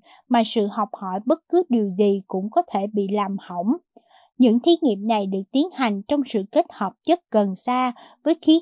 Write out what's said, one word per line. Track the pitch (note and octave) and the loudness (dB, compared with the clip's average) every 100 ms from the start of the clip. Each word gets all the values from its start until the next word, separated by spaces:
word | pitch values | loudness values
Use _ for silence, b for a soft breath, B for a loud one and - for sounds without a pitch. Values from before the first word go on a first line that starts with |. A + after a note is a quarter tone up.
| b b b | b b b
mà | A#3 A3+ | 0 0
sự | A#3 G#3 | 0 -2
học | A3 G#3 | -2 -6
hỏi | - F#3+ F#3+ B3 | -6 -8 -6 -2
bất | E4 - | -2 0
cứ | F4 - | 0 2
điều | A#3+ G3+ F#3 | 0 0 2
gì | G3+ G3 - | 2 2 -2
cũng | F#3+ G#3 | -6 -2
có | F4 F4 | -2 -2
thể | G3 G3+ | -2 -2
bị | G#3 G3 | -2 -2
làm | G#3 G3 G3 | -2 -2 -6
hỏng. | - F3+ G3 E4+ _ _ b b b - | -10 -6 -2 -2 _ _ b b b 2
Những | B3 A#3 | 4 4
thí | E4+ E4 | 2 2
nghiệm | C#4 G3 G#3+ | 2 0 -2
này | A3 G3 | -2 -2
được | F#3+ G3 | -4 -2
tiến | C4+ F4+ | -2 -2
hành | - A#3+ G3 - | -2 -4 -4 -2
trong | D4 C4 | -2 0
sự | G#3+ G3 | -4 -2
kết | D4+ F4 | -2 -2
hợp | - G3 - | -4 -8 -6
chất | - F4+ - | -2 -2 0
cần | G#3+ G3+ F#3+ | 0 0 -4
sa | - B3+ B3+ - B B | -4 -2 -2 -6 B B
với | D4 E4 | -2 0
khí | - E4 | 4 2